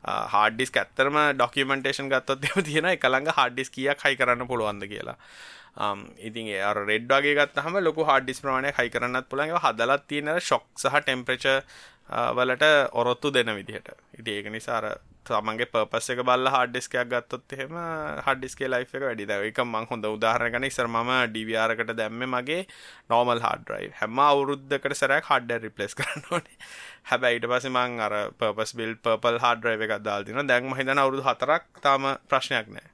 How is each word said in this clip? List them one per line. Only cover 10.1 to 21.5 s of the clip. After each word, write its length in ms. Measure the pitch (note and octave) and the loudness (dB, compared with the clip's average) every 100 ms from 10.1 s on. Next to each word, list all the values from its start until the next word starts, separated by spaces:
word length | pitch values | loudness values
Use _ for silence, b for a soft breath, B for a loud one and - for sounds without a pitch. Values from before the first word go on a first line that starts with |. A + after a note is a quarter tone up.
| D3 D3 | -6 -2
අර 120 | E3+ | -2
ෂොක් 260 | - B2 - | 0 0 -2
සහ 220 | - - C#3+ | -4 0 0
ටෙම්පරේචර්, 680 | C#3 B2+ B2 B2+ C#3 C3+ - B B B _ | 0 -4 -2 -2 2 0 -2 B B B _
අ, 260 | - A#2+ | -2 0
වලට 340 | A#2+ B2+ B2+ D3+ D3 C3 | 2 0 4 6 6 4
ඔරොත්තු 400 | - A#2+ B2 D3 | 2 0 2 2
දෙන 160 | C3+ A#2 | 2 2
විදිහට. 400 | G#2 G2 G#2+ - - _ | -2 -8 -12 -14 -20 _
ඉතින් 240 | - A#2 | -12 -8
ඒක 160 | G#2 G#2 | -6 -6
නිසා 260 | A2 A#2 A#2+ | -10 -4 -4
අර 120 | G#2+ - - - | -4 -8 -12 -20
තමන්ගේ 460 | - A2 G#2+ A2 B2 | -2 -2 -2 -4 -2
පර්පස් 440 | - - A#2 - | 0 0 -2 -4
එක 100 | B2 | -2
බලලා 320 | B2+ B2+ B2+ | 2 2 4
හාඩ් 180 | C3 B2 | 2 0
ඩිස්ක් 240 | B2 - | -2 -4
එකක් 140 | B2 B2 | -4 -2
ගත්තොත් 440 | B2 - C3+ _ | -4 -4 -12 _
එහෙම 200 | C3+ C3+ E3 E3+ D#3+ D3+ D3 | -12 -10 -8 -8 -8 -8 -4
හාඩ් 200 | C3+ C3 | -2 -2
ඩිස්ක් 220 | C3 - | -2 -6
එකේ 100 | C3 | -2
ලයිෆ් 220 | B2+ B2+ | -2 -2
එක 100 | C3+ | -4
වැඩි. 240 | C3+ A2+ G2+ | -4 -4 -4
දැන් 180 | G2+ | -2
ඒක 160 | G#2 A2 | -2 -2
මං 260 | A#2+ A2+ A2+ | -2 -2 -6
හොඳ 180 | A#2+ G#2+ | -6 -4
උදාහරණයක් 460 | G#2+ A2+ A#2 A#2 | 0 2 2 0
ගන්න. 140 | A#2+ C3+ | -2 -4
ඉස්සර 200 | C3 A#2+ | -2 0
මම 240 | A#2 A#2 B2+ | 0 0 2
ඩී 220 | A#2+ A2 | 0 -2
වී 100 | A2 | -2